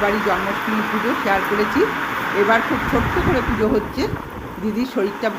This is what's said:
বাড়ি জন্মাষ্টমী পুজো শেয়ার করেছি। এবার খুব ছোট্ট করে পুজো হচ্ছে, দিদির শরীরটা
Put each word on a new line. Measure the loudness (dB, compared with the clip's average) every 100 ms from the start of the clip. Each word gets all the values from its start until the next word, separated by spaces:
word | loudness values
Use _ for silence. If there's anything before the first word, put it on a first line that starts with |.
বাড়ি | 0 2 2
জন্মাষ্টমী | 0 0 -2 -2 -2 0
পুজো | 0 0 0
শেয়ার | 2 0 2
করেছি। | 0 2 2 2 0 -4 -4 -2 2
এবার | 4 4 2
খুব | 0 0
ছোট্ট | 0 0 0 2
করে | 2 2
পুজো | 0 2
হচ্ছে, | 2 0 -2 -4 -4 -10 -12 -12 -6
দিদির | -4 -2 -2
শরীরটা | -2 -2 -2 -4